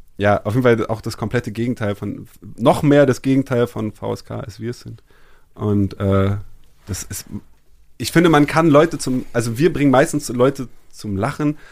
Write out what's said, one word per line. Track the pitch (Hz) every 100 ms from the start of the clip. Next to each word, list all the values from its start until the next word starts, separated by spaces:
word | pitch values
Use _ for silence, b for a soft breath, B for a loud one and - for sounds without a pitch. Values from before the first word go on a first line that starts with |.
| - -
ja, | 101 101
auf | 107
jeden | 120
Fall | 123 113 -
auch | 107
das | 117 -
komplette | 110 123 117
Gegenteil | 107 120 117 104 104
von, | 104 - 104 _ 98 -
noch | 127 175
mehr | 147 143 131
das | 120
Gegenteil | 135 135 131 120 120
von | 110 107
V | - 107
S | 113
K, | - 113
als | - 104
wir | 113
es | 120
sind. | 117 110 _ _ - - _ -
Und, | 104 101 98 -
äh, | 98 98 98 101 - - - _ -
das | 90
ist, | - - - 101 - - _ - - -
ich | 117
finde, | 170 175
man | 147 143
kann | 156 165
Leute | 143 165 -
zum, | - 127 -
also | 120 117 113
wir | 170
bringen | 139 143
meistens | 131 151 143 -
Leute | 123 131 143 120 - -
zum | - 107 95
Lachen, | 117 143 147 147 b